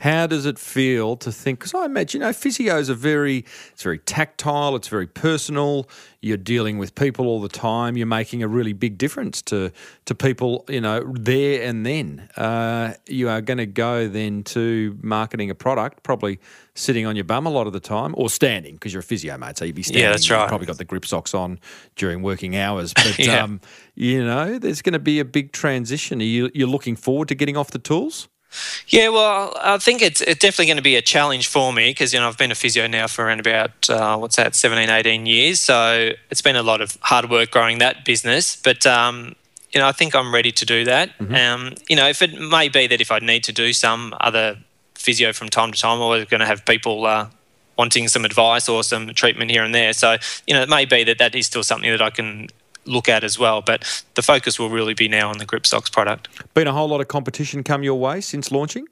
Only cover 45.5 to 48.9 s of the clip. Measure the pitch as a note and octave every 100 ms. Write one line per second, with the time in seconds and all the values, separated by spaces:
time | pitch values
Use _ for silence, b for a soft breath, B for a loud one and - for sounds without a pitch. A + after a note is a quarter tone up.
45.5 | A2+ A2+ G#2+ A#2 A#2 A#2 A2+ G#2+ A2 A2
46.5 | G#2 - A#2 A#2 G#2+ A2 A2 G#2+ - _
47.5 | _ _ - A#2+ A#2+ A#2 B2 A2 G#2+ A2+
48.5 | A#2 - A2+ A2+